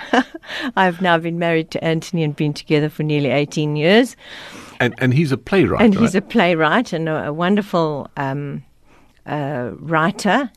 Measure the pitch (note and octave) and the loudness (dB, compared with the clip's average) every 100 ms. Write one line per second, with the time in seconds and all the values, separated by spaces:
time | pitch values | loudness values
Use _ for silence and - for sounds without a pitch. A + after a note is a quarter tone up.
0 | - A#3 - - - - C#4+ G3+ F#3 E3+ | -2 0 0 -6 -14 -8 -4 0 0 2
1 | F#3 E3+ E3 E3+ E3+ E3 D#3+ - E3 D#3+ | 2 2 0 -2 0 0 -2 -4 -2 -2
2 | - E3+ D3+ D3 D3+ D3 - D3+ D3+ - | -2 -2 -2 0 -2 -2 0 0 0 -2
3 | D3+ D3 C#3+ C3 D3 - D3+ D3 D#3 G#3+ | -2 0 2 0 0 -2 -2 0 4 4
4 | B3+ - - - - - - - B2 - | 4 -2 -20 -18 -18 -18 -14 -2 -2 0
5 | C3 B2+ D#3+ C3 - G3 A#2+ - A3+ G3 | 0 2 2 -2 0 2 4 4 4 4
6 | A3+ F#3 - A#3 F3+ E3 D3+ F#3+ B3 E3+ | 2 0 0 2 2 2 2 2 0 -2
7 | D#3+ D#3 G2 D3+ F3 G3+ G3+ F3 D#3+ C#3+ | -2 -2 -4 -2 0 0 0 0 0 -2
8 | - - C3+ C#3 C#3+ D3 - _ _ _ | -8 -6 -4 -4 -6 -10 -14 _ _ _
9 | _ _ - D3 C#3 D3 A#2+ E2 C#3+ D#3+ | _ _ -8 -6 -4 -6 -6 -8 -4 0
10 | D#3+ - G#3 G#3 C#4 | 0 -2 0 0 -2